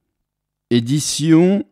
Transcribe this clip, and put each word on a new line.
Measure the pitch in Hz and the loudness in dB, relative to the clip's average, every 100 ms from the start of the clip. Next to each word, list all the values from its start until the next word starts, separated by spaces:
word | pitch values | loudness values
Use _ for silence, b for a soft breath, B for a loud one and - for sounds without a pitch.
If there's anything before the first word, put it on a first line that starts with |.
| _ _ _ _ _ _ - | _ _ _ _ _ _ -4
édition | 120 117 147 - - 156 160 180 202 - | -4 -2 -4 -4 -4 2 4 4 0 -6